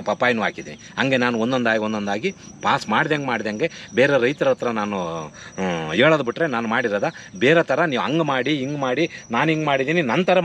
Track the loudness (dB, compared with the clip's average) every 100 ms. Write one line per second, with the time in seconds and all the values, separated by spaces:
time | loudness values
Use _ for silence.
0 | 0 0 2 2 -2 -4 -12 -16 -10 -2
1 | 0 2 2 0 0 2 2 2 0 -2
2 | -2 -2 -4 -8 -16 -4 -2 0 0 0
3 | 2 0 -2 -4 -4 -4 -4 -6 -4 2
4 | 4 4 2 2 0 2 -2 -2 -2 -2
5 | -4 -6 -10 -14 -14 -6 -2 -2 -2 2
6 | 4 4 0 -2 -2 -2 -2 -2 0 -2
7 | -4 -6 -16 0 4 4 4 0 2 0
8 | 0 0 0 0 0 -2 -2 -4 -2 0
9 | -2 -6 -4 0 2 0 0 0 2 0
10 | 2 0 2 2